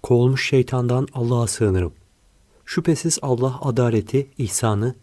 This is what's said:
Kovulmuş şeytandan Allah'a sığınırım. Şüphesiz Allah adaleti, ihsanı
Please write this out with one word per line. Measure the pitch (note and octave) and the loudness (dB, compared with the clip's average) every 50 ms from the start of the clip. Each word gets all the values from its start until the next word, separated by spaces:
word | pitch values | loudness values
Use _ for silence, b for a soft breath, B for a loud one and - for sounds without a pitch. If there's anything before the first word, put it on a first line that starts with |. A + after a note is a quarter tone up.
Kovulmuş | - - B2+ A#2+ B2 B2+ C3+ C3 - - | 2 2 2 4 4 2 2 0 -2 2
şeytandan | C#3+ C3 B2+ B2+ C3 B2+ B2 A#2+ B2 B2+ C#3 - - | 2 2 2 2 0 -2 0 0 0 0 -2 -4 -4
Allah'a | B2+ A#2 A#2 B2 A#2+ A#2 | -4 -2 0 0 0 0
sığınırım. | A2 - - A2+ G#2 F#2 F#2 F2 D#2+ - _ _ _ _ _ _ _ _ _ _ b b b b | -2 0 0 0 2 2 0 0 -2 -6 _ _ _ _ _ _ _ _ _ _ b b b b
Şüphesiz | - - F3+ E3 F3 D#3+ - - E3 - - | -4 -4 -2 0 0 0 0 0 -2 -2 -2
Allah | - C#3 B2+ A#2 B2+ C3+ B2+ - | 0 -2 0 0 0 -2 -2 -4
adaleti, | - C#3 A#2 B2+ B2 A#2+ A2+ A2 G#2 - - C#3 C3+ - _ - | -4 -2 0 2 2 2 2 0 0 0 -2 -2 -2 -4 _ -6
ihsanı | B2+ G2+ - - - A2 G#2 G2+ G#2+ B2 B2+ - | -6 -4 -2 -2 0 0 0 0 -2 -2 -4 -2